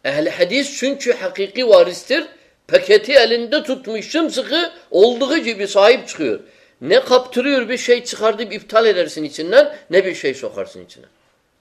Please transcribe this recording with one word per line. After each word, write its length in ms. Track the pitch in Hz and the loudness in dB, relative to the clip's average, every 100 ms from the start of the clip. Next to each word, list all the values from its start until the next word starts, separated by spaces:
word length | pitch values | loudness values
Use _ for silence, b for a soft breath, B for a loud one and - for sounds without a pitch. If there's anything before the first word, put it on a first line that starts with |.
| - | -6
Ehli 240 | 151 330 | -4 -4
hadis 480 | 302 180 254 277 - | -2 0 0 -4 -4
çünkü 340 | 254 277 240 | -4 -2 -2
hakiki 560 | 233 185 180 196 247 247 | -4 -6 -6 -6 -2 4
varistir. 560 | 196 175 175 - - - b b b - | 6 6 0 -4 -4 -4 b b b 0
Paketi 460 | - - 214 220 | 0 4 2 4
elinde 500 | 277 226 233 233 294 | 4 4 0 0 -4
tutmuş, 480 | 247 254 - 220 - | -2 -8 -8 -10 -4
sımsıkı 600 | 311 311 220 220 311 339 B B | -2 -2 -4 -4 -4 -4 B B
olduğu 460 | 175 226 233 262 311 | 4 4 4 -2 -2
gibi 300 | 240 208 196 | -2 -6 -2
sahip 400 | 208 202 254 - | 4 6 4 -2
çıkıyor. 320 | - 139 98 b b b b | -6 -4 -6 b b b b
Ne 180 | 131 233 | 0 0
kaptırıyor, 680 | 254 254 247 240 262 269 226 | 4 2 2 -4 -2 -2 -2
bir 80 | 247 | -4
şey 260 | - 240 | 0 0
çıkartıp 500 | 240 190 220 214 226 | 0 -4 -2 -2 -8
iptal 320 | 208 - 220 226 | -12 -4 0 2
edersin 380 | 185 160 160 | 0 -2 -6
içinden, 520 | 151 - 165 233 294 B - | -10 -8 2 2 2 B -2
ne 160 | 175 185 | 0 0
bir 100 | 160 | -4
şey 180 | 147 | -6
sokarsın 520 | 131 - 101 92 92 87 | -6 -8 -10 -12 -14 -20
içine. 200 | - 64 _ _ _ _ _ | -20 _ _ _ _ _ _